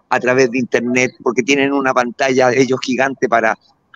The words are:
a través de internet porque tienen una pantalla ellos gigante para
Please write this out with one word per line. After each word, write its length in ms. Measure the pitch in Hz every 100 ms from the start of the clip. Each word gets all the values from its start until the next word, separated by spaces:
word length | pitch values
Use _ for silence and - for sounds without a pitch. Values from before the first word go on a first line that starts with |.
| -
a 100 | 127
través 320 | 123 127 127
de 80 | 127
internet 520 | 120 123 120 123 127 -
porque 200 | 131 127
tienen 280 | 120 139 139
una 220 | 143 131
pantalla 580 | 127 123 110 135 131 127
ellos 300 | 123 127 131
gigante 480 | - 120 135 131 123
para 280 | 113 110 - _ _ _